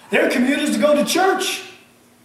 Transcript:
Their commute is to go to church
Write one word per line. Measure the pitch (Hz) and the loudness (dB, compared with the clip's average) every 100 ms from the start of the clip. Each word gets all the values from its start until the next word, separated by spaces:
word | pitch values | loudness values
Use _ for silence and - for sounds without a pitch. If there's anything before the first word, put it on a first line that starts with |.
| - | -4
Their | - - | 0 0
commute | - 254 285 | 0 0 0
is | 302 - | -2 0
to | |
go | 294 | 2
to | 294 220 | 2 0
church | 339 381 349 - - - - - _ _ _ | 0 0 0 -4 -8 -12 -20 -20 _ _ _